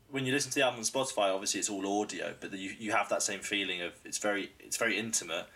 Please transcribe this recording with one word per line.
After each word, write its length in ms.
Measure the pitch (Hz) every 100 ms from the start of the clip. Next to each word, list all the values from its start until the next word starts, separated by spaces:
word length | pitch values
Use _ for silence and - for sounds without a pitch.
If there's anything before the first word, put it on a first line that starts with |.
| -
when 160 | 135 127
you 60 |
listen 180 | 139 135
to 40 | 143
the 40 |
album 160 | 131 120
on 60 | 110
Spotify, 480 | 135 127 - 98
obviously 260 | 95 101 101
it's 100 | 95
all 320 | 98 98 104
audio, 320 | 104 92 85 -
but 140 | 85
you, 200 | 95 95 -
you 120 | 107
have 160 | 113 -
that 120 | 101
same 200 | - 98
feeling 400 | - 104 95 90
of 120 | 87 - -
it's 120 | -
very, 340 | 104 98 - -
it's 180 | - -
very 200 | 117 98
intimate. 500 | 113 - 85 85 90